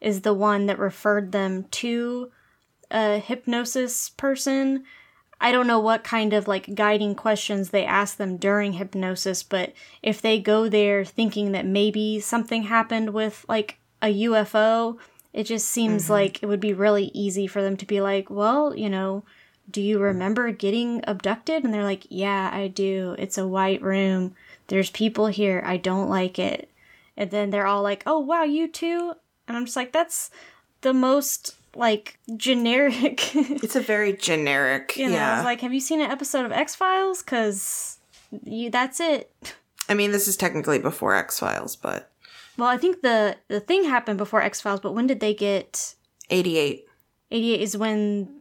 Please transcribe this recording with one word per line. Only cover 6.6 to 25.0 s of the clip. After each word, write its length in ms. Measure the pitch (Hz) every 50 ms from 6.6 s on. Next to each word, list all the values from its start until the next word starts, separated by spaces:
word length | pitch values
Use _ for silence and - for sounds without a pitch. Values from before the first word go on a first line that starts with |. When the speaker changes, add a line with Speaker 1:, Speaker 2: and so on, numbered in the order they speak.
| - 190 202
Speaker 1:
guiding 400 | 208 208 208 214 202 214 202 196
questions 540 | - - 226 208 202 - - 208 196 190 180
they 160 | - 196 -
ask 320 | - - 196 202 196 -
them 220 | - 202 190 185 175
during 340 | 196 196 202 208 202 202 185
hypnosis, 680 | 175 196 190 - 190 190 185 185 175 - 190 180 -
but 320 | - - 196 185 180 - - - - - - -
if 200 | - 220 208 -
they 160 | - 220 220 214
go 260 | 190 214 214 220 226
there 380 | 214 208 208 208 202 202 202 190
thinking 480 | 185 - - 226 202 - 208 208 202
that 140 | 196 185 -
maybe 540 | 190 196 202 208 214 208 214 214 214 214 208
something 420 | 208 - 233 233 226 - 233 226
happened 480 | 214 202 233 226 226 233 233 220 220 214
with, 320 | 202 220 220 214 214 - -
like, 320 | - 226 220 208 - - _ _ _ _ -
a 80 | 220 214
U 260 | 208 202 226 233 220
F 200 | 214 208 - -
O, 440 | 214 214 226 226 233 233 233 233 233 - - _ _ - _ -
it 100 | - 214
just 240 | - 226 214 180 -
seems 360 | - 240 226 220 214 202 165
Speaker 2:
Mm-hmm. 80 | 160
Speaker 1:
like 300 | 208 202 196 190 - -
it 40 | 220
would 140 | 202 208 190
be 120 | 202 208
really 380 | 190 185 202 214 208 202 196 -
easy 340 | - - 202 196 180 202 196
for 140 | 190 - 202
them 160 | 196 196 196
to 80 | 190 196
be 160 | - 208 196
like, 300 | 196 196 196 196 196 -
"Well, 440 | 196 202 208 220 254 294 302 285 -
you 140 | - 214 202
know, 360 | 190 190 190 190 190 202 - _ _ _ - _ _ _ _ 196
do 120 | - 208
you 160 | 196 208 214 196
remember 520 | 196 202 190 180 180 196 220 247 240 233
getting 500 | 196 - 202 196 214 233 240 240 233 226 -
abducted?" 580 | - 202 185 - 214 226 233 - 320 320 320 262
And 100 | 233 214
they're 100 | 208 202
like, 220 | 202 196 190 - -
"Yeah, 400 | - 185 196 202 202 196 190 -
I 180 | - 196 196 190
do. 460 | 190 - 196 190 190 190 185 180 - -
It's 180 | 196 190 -
a 100 | 196 190
white 360 | 185 185 190 190 190 196 -
room. 520 | - 190 190 196 196 190 190 185 180 185 - _ - - - - _ -
There's 200 | 190 196 185 190
people 380 | - -